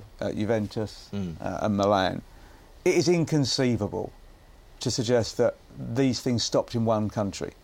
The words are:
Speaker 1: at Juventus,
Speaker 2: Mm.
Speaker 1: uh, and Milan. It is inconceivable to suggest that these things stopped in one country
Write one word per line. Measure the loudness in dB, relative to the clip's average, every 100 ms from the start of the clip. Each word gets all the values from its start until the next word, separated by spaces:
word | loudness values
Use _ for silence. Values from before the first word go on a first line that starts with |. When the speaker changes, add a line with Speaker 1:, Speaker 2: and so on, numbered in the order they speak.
| -8 -6
Speaker 1:
at | -6 -2
Juventus, | 0 0 -2 -6 -8 -10 -12
Speaker 2:
Mm. | -8 -8 -8
Speaker 1:
uh, | -8 -2
and | 0 2
Milan. | 4 4 2 -2 -8 -20 -20 -20 -20 -2 2
It | 2
is | 4
inconceivable | 2 2 0 0 2 2 2 -2 -4 -8 -12 -20 -20 -20 -20 -20 -8
to | -4
suggest | -2 2 2 2 2
that | 0 0 -10 -12
these | -6 0 2 0
things | 0 0
stopped | 0 0 0
in | 0 0
one | 2 0
country | -2 -4 -4 -8 -10